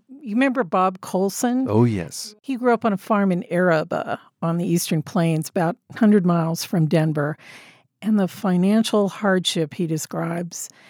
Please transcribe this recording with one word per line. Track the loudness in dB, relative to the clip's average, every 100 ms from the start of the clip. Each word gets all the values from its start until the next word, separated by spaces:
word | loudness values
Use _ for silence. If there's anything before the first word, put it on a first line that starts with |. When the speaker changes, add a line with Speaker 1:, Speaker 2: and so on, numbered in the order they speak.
| -8
Speaker 1:
you | -18 -6 -2
remember | 0 0
Bob | -2 0 0 -2
Colson? | -4 -2 -2 -2 -2 -2 0
Speaker 2:
Oh, | 4
yes. | 4 2 -6 -10 -14 -14
Speaker 1:
He | -8 -2
grew | 0
up | 2
on | 0
a | -2
farm | -2 0 2
in | 0 -2
Araba | 0 2 2 0 -4 -4 -8 -12 -8
on | -4 -2
the | 0
Eastern | 0 0 -2
Plains, | -2 0 0 0 -2
about | -2 -2 -4 -8 2
hundred | 4 6 4
miles | 2 0 -4
from | -2 0 2
Denver, | 2 2 0 -2 -4 -14 -20 -20 -20 _ -8
and | 0 2
the | 0
financial | -2 0 2 4 2 2 2 0
hardship | 0 0 0 0 -2 -2 -4
he | -4
describes. | -4 -6 -6 -4 -6 -8 -10 -14 -18